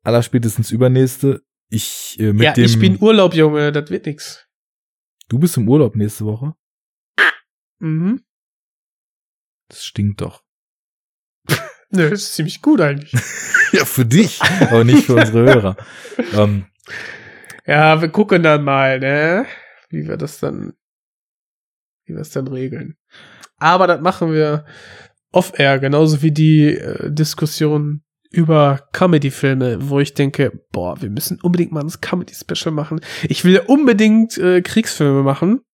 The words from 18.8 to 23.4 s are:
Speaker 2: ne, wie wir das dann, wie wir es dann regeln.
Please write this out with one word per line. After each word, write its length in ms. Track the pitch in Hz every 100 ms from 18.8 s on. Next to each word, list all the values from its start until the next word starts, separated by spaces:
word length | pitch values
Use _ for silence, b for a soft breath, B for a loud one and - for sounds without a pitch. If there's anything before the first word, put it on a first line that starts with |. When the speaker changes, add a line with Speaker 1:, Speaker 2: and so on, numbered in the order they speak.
| 135 131
Speaker 2:
ne, 480 | 135 143 156 180 269 B B B B
wie 180 | 165 151
wir 80 | -
das 240 | 143 -
dann, 320 | 151 50 50 - _ _ _ _ _ _ _ _ _ _ _ _
wie 100 | -
wir 60 | 160
es 100 | 151
dann 180 | 139 135
regeln. 480 | 131 131 - - - _ b b b